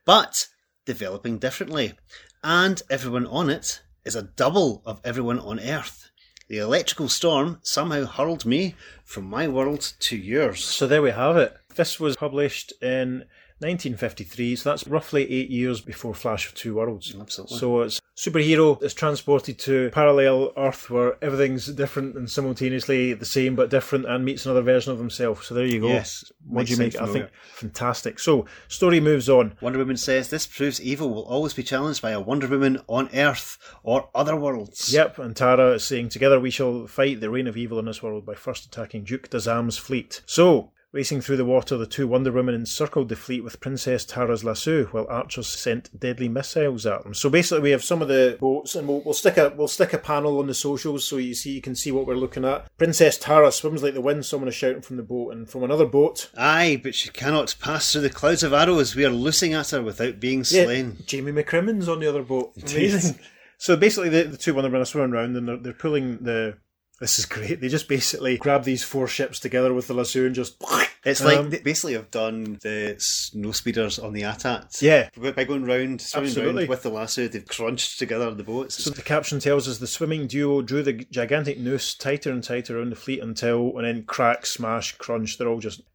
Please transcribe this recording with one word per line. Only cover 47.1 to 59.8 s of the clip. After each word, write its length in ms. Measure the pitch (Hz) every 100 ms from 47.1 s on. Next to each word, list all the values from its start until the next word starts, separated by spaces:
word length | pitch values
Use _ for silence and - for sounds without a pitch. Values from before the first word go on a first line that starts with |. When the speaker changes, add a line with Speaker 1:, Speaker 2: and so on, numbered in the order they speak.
Speaker 2:
So 160 | 104 -
basically 320 | 165 175 160
we 80 | 143
have 140 | 135
some 180 | - 170
of 60 | 147
the 280 | 135 127 120
boats, 340 | 135 143 -
and 140 | 175 143
we'll, 120 | 143
we'll 120 | 151
stick 220 | 147 190 175
a, 180 | 143 143
we'll 120 | 147
stick 240 | - 180
a 60 | 156
panel 420 | - 147 147 143
on 80 | 139
the 40 |
socials 500 | 127 143 139 156 143
so 120 | - 139
you 160 | 123
see, 180 | 120 139
you 80 | 135
can 160 | 131 123
see 160 | 147
what 160 | 135 131
we're 80 | 127
looking 280 | 127 135
at. 220 | 131 143 - -
"Princess 400 | 165 156 156 -
Tara 340 | - 151 143
swims 320 | - 156 156
like 100 | 139
the 60 | 135
wind," 260 | 131 147 131
someone 220 | 143 131
is 80 | 117
shouting 260 | 131 127
from 140 | - 123
the 80 |
boat, 260 | 110 123 117
and 160 | 113 110
from 140 | 127
another 240 | 127 151 135
boat, 420 | 139 156 - - 113
Speaker 1:
"Aye, 440 | 139 160 170 135
but 140 | 135 -
she 120 | 120
cannot 440 | - 139 156 123 -
pass 320 | 139 151 -
through 80 | 151
the 80 | 139
clouds 320 | - 147 170
of 100 | 156
arrows 440 | 143 170 170 131 131
we 80 |
are 60 | 139
loosing 440 | 120 143 156 170
at 160 | 156 139
her 100 | 143